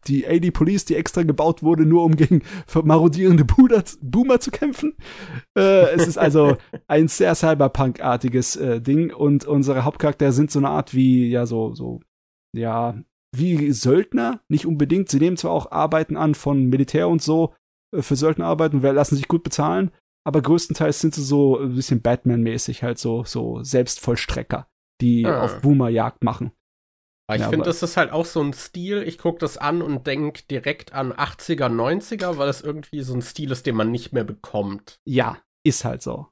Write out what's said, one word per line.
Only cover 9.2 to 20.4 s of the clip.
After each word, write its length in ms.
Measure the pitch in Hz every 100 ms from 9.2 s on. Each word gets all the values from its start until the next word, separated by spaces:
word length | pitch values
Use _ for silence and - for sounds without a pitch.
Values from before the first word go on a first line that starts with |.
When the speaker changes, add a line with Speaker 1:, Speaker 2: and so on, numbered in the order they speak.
| 147 143
Speaker 1:
unsere 400 | - 143 135 131
Hauptcharaktere 480 | 127 - 151 143 139
sind 200 | 127 151
so 80 | 147
eine 100 | 139
Art 240 | 151 139
wie, 340 | 131 131 127 120
ja, 180 | 120 117
so, 280 | 113 110
so, 260 | 117 120 120 _ _ _ _ _ 120
ja, 420 | 113 113 120 110 - _ _ 127
wie 380 | 175 165 143
Söldner, 680 | 120 123 151 - - 240 247 _
nicht 180 | 180 165
unbedingt. 440 | 151 143 175 190
Sie 100 | 139
nehmen 160 | 165 175
zwar 160 | 165
auch 180 | 165 -
Arbeiten 440 | 160 156 160 160 156
an 180 | 156
von 340 | 147 - 139 127
Militär 420 | 131 139 156 175
und 120 | 165
so, 320 | 151 160 165 _ _ _ _
äh, 80 | 180
für 140 | 131 127
Söldnerarbeiten, 680 | 156 160 165 160 160 143
wer-, 120 | 135
lassen 240 | 139 143 139
sich 100 | 139
gut 160 | 170
bezahlen, 480 | 147 - 151 180 190 _ _ _ -
aber 160 | 147